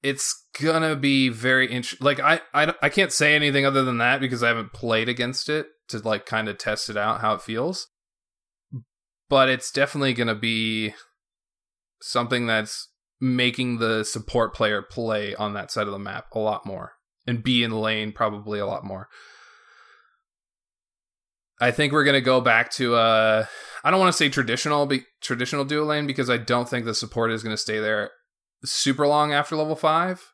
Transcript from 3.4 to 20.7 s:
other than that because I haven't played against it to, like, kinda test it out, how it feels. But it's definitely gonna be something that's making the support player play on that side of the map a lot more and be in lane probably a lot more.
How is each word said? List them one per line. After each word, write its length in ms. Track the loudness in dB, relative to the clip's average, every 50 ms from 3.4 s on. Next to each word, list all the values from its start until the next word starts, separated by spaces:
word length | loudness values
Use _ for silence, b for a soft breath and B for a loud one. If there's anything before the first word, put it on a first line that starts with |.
| 4 2 2 4 2
other 160 | 4 4 2 2
than 140 | 2 0 2
that 220 | 2 2 2 2
because 240 | 0 -4 -2 0 2
I 40 | 2
haven't 240 | 2 0 -4 -8
played 360 | -12 -8 -2 0 0 2 2 0
against 400 | -2 -2 -4 -4 -4 -6 -4 -4
it 180 | -4 -4 -4 -8 _ _ _ -12
to, 100 | -12 -6
like, 280 | -2 -2 -2 -2 -4
kinda 280 | -4 -4 -4 -2 -4 -8
test 340 | -6 -4 -4 -4 -4 -6 -6
it 80 | -4
out, 240 | -2 -2 -2 -2 0
how 140 | 0 -2 -2
it 80 | -2
feels. 460 | -4 -6 -4 -2 -2 -2 -4 -6 -10 _ _ _ _ _ _ _ _ _ _ _ _ _ _ _ _ _ -16 -16 -16 _ _ _ _ _ _ _ _ _
But 200 | 4 4 6 4
it's 220 | 2 0 -4 -6
definitely 420 | 0 0 0 0 0 -2 0 0
gonna 220 | 0 0 0 -2 -2
be 580 | -2 -2 -2 -2 0 -2 -2 -2 -2 -4 -6 B B B B _ _ _ _ _ _ _ _ _ _ _ _ _ _ _ _ _ _
something 440 | -12 -4 -2 -2 -2 0 -2 -2 0
that's 420 | 0 0 0 -2 -4 -10 -12 -14 _ _ _ _ _ _ _
making 580 | -2 0 2 2 2 0 0 0 -4 -2 -2 0
the 260 | 0 0 0 0 -2
support 480 | -4 -6 -8 -8 -2 0 0 0 0 0
player 280 | -2 0 0 0 -2
play 520 | -6 -8 -8 -6 -4 -2 -2 -2 -2 -4 -6
on 180 | -6 -6 -6 -6
that 160 | -8 -10 -8
side 160 | -4 -4 -4
of 60 | -4
the 60 | -6 -8
map 280 | -10 -10 -10 -10 -12 -8 -6
a 40 | -2
lot 280 | -2 -2 -2 -4 -6
more 260 | -10 -10 -10 -12 -14 -18 _ _ _ _ _ _
and 160 | -6 -6 -4
be 200 | 0 0 2 2
in 80 | 2 0
lane 420 | -2 -2 -2 -2 -2 -2 -4 -6
probably 460 | -4 -2 -2 -2 -2 -6 -8 -6 -6 -4
a 80 | -4
lot 180 | -4 -4 -6 -8
more. 240 | -10 -10 -12 -12 B B B B B B B B B B B B B B B B B B B B B B B B _ _ _ _ _ _ _ _ _